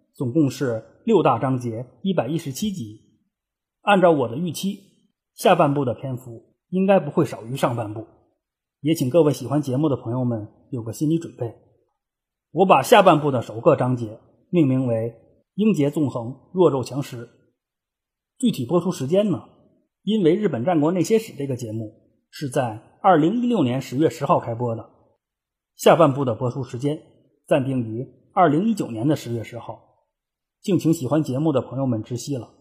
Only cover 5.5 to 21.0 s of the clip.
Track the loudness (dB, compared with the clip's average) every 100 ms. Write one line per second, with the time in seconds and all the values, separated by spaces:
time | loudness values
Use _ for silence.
5.5 | 4 4 2 -2 -4 -8 -10 -12 -20 _
6.5 | _ -6 0 4 4 2 0 -2 -2 -10
7.5 | -2 -2 -2 -6 -10 -14 _ _ _ _
8.5 | _ _ _ -2 0 2 4 4 2 -2
9.5 | -4 -2 -2 0 -2 -4 -4 -4 -4 -10
10.5 | _ -14 -12 -10 -4 -2 -2 -4 -10 -10
11.5 | -10 _ _ _ _ _ _ _ _ _
12.5 | 0 4 4 6 6 8 6 2 -2 -4
13.5 | 0 2 2 2 -2 -6 -12 _ _ -4
14.5 | 0 2 2 0 -2 -4 -10 _ _ _
15.5 | -2 0 2 0 0 -2 -4 -10 -12 _
16.5 | 2 2 2 -4 -8 -8 -12 -18 _ _
17.5 | _ _ _ _ _ _ _ _ -4 -4
18.5 | -2 -2 -2 -2 -4 -2 0 0 -2 -8
19.5 | _ _ _ _ _ -4 2 2 2 0
20.5 | -2 0 2 2 0